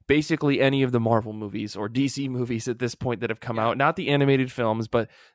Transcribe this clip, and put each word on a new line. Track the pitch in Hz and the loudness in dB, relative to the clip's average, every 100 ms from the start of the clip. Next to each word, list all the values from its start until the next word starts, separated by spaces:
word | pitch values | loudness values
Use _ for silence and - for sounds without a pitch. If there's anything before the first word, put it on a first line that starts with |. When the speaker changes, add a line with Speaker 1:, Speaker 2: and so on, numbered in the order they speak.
| - | 2
Speaker 1:
basically | 143 147 165 147 139 | 2 2 0 2 4
any | 135 139 | 4 4
of | 131 | 2
the | 123 | 2
Marvel | 113 113 110 | 2 2 0
movies | 107 104 104 107 101 | -6 -8 -6 -8 -6
or | 107 | -4
D | 117 139 | -2 -2
C | 135 139 | -2 -4
movies | 123 123 117 120 | -4 -4 -4 -4
at | 117 | -4
this | 123 | -4
point | - 127 113 | -4 -4 -4
that | 117 | -4
have | 110 | -6
come | - 113 | -6 -2
Speaker 2:
Yeah. | 110 | 0
Speaker 1:
out. | 117 | 2
Not | 143 165 | 0 0
the | 147 | 0
animated | 143 139 135 131 | 2 4 4 0
films, | - 113 110 110 | -2 0 0 0
but | 120 107 - - | 0 -2 -6 -20